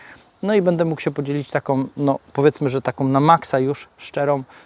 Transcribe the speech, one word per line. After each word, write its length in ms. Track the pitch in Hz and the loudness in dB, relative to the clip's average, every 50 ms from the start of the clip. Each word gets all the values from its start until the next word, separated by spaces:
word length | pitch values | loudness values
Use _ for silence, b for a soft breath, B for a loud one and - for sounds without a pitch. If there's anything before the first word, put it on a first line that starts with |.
| B B B B B B B _ - | B B B B B B B _ -2
No 100 | 190 220 | 0 2
i 80 | 208 | 2
będę 240 | 180 180 175 165 170 | 4 2 2 2 0
mógł 160 | 165 156 151 | 0 -2 -2
się 100 | - 165 | -4 -4
podzielić 400 | 143 - 143 139 143 147 139 - | -4 -4 -4 -4 -4 -4 -6 -4
taką, 360 | - 147 - - 139 131 135 131 - - | -4 -4 -2 0 -2 -2 -2 -4 -6 -2
no 220 | 143 139 135 - _ - _ | 0 0 0 -2 _ -8 _
powiedzmy, 360 | - 139 151 143 - 147 131 | 2 2 2 2 2 -2 -2
że 120 | 127 135 | -2 -2
taką 260 | - - 123 - 143 135 | -2 -4 -4 -2 -2 0
na 120 | 135 139 | 2 2
maksa 400 | 147 156 165 165 - - - 135 | 4 4 4 4 2 -2 0 0
już 280 | 131 135 143 - - - _ _ | 0 0 -2 -4 -8 -16 _ _
szczerą, 460 | - - - 151 143 139 143 139 131 B B B B | -14 -8 -4 -2 0 0 0 -2 -4 B B B B